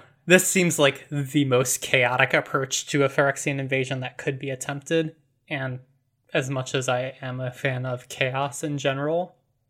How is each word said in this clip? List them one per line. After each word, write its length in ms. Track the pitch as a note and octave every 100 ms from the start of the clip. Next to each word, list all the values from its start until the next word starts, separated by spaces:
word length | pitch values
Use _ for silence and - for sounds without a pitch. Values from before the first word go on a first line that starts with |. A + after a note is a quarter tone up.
| - _ -
This 200 | F3+ F#3
seems 320 | F#3+ F3 D3
like 300 | C#3 C3+ -
the 340 | C#3+ C3+ D3+
most 360 | C3+ B2+ C3 -
chaotic 540 | - C3 A#2+ B2+ C3
approach 520 | D#3+ - C#3+ C3 - -
to 140 | D3
a 40 | C3+
Phyrexian 500 | - C#3 C#3 D3 C#3
invasion 420 | C3+ C3+ B2+ C3+
that 180 | B2+ -
could 200 | - C3
be 120 | C#3
attempted, 680 | C3 - C#3+ - E3 D#3 - _ _ -
and 320 | C#3+ C3 B2+ - _ _ _ _
as 160 | E3 C3
much 260 | C3+ B2+
as 140 | C3+ B2+
I 260 | B2 C3 -
am 200 | C3 B2+
a 100 | B2+
fan 340 | B2+ C#3 B2+ B2+
of 220 | B2 -
chaos 540 | - C3 C3 C#3+ -
in 160 | D#3 C#3+
general, 560 | C#3 C3+ D3 E3 F3+ _ _ _